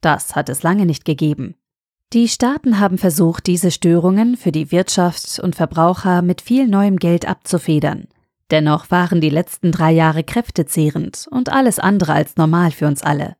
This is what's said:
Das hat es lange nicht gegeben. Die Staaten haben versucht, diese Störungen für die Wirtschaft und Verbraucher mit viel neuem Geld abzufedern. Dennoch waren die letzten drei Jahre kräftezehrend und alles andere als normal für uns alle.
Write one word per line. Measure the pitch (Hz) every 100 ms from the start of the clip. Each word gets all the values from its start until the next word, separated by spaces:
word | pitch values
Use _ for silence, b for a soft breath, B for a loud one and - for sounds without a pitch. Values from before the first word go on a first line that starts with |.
Das | 165 143 - -
hat | 147
es | 135
lange | 165 196 180
nicht | 147 -
gegeben. | 147 156 147 131 - _ _ _ _ _
Die | 233 233
Staaten | - 240 294 262 208
haben | 202 180
versucht, | 185 156 165 170 -
diese | 175 180
Störungen | - 170 170 175 190 233 247
für | 180
die | 156 151
Wirtschaft | 175 190 - 175 165 - -
und | 185 -
Verbraucher | 160 165 170 180 190 180
mit | 180 170
viel | - 254 262
neuem | 196 202 190
Geld | 170 170 -
abzufedern. | - - 175 - 151 147 - - _ _ _ _
Dennoch | 156 151 151 -
waren | 180 180 175
die | 156
letzten | 151 180 - 175
drei | 160 160
Jahre | 160 160 156
kräftezehrend | 160 - 233 - 160 - 151 151 156 - -
und | 254 247
alles | 269 254 -
andere | - 202 160
als | 151 151 -
normal | 156 170 175
für | - 151
uns | 143
alle. | 151 147 147 -